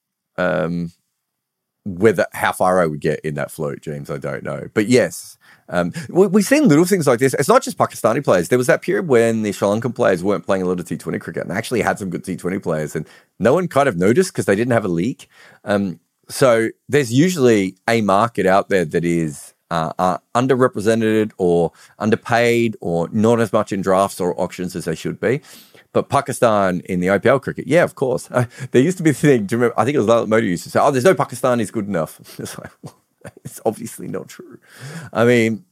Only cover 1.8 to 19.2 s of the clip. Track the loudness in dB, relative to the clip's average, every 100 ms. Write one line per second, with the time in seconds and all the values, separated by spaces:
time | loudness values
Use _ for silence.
1.8 | -14 2 2 4 -2 -2 -4 0 2 2
2.8 | 2 0 -4 -4 -6 -8 -8 -8 -8 -8
3.8 | -12 -12 -10 -10 -8 -8 -8 -10 -4 -2
4.8 | 4 4 4 -2 -16 -20 _ _ -6 -2
5.8 | -2 -6 -2 2 4 2 2 4 6 4
6.8 | 4 2 2 2 2 0 2 0 0 -2
7.8 | -2 0 0 0 2 2 2 0 2 0
8.8 | 0 -4 2 2 2 0 -4 -2 0 0
9.8 | -2 0 0 2 0 -2 -2 -2 0 -4
10.8 | -6 -8 -6 -8 -8 -10 -6 -8 -4 -2
11.8 | -2 -2 -6 -8 -8 -8 -6 -6 -4 -4
12.8 | -4 -8 -10 -18 _ -2 2 2 0 0
13.8 | 0 2 2 2 0 -2 0 0 2 0
14.8 | 0 -2 -2 -6 -16 _ -20 _ -4 -2
15.8 | -2 -8 _ _ -16 0 4 4 0 -6
16.8 | -2 0 2 2 2 4 4 4 0 -4
17.8 | -2 0 2 2 2 0 2 2 2 0
18.8 | 0 -2 0 0